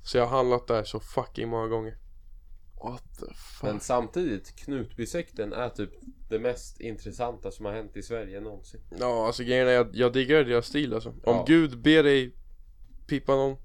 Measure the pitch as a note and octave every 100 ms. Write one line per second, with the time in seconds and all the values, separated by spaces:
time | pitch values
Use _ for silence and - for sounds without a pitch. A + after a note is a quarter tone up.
0 | - B2+ A#2+ C3+ B2 B2 - A2 G#2 G#2+
1 | - - A#2+ - A2+ A2+ A2+ A2+ A2 -
2 | - - - - - - - - - B2
3 | - - - - - - G#2+ G#2+ - B2
4 | A2+ F3 E3+ G2 - - - C#3 A2+ -
5 | A2+ F3 E3+ - G#2 - A#2+ - G#2 -
6 | - - - A2 B2 A#2+ - - A#2 G#2+
7 | G#2+ - A#2+ A2+ G2 - G#2 A2 G#2+ G#2
8 | - A#2 G2 G2 G#2+ G2+ - - - F2+
9 | B2 A#2 A2 A#2 A#2+ B2+ B2+ B2 A2+ G2
10 | B2 C3 B2+ D#3 B2 A#2+ - D3 C3+ A2+
11 | A#2 - A2+ A#2+ A#2+ E3 D#3 A#2+ C#3+ D#3
12 | D3 C#3 B2 - - - - - - -
13 | - C#3 - C3+ C3+ C3+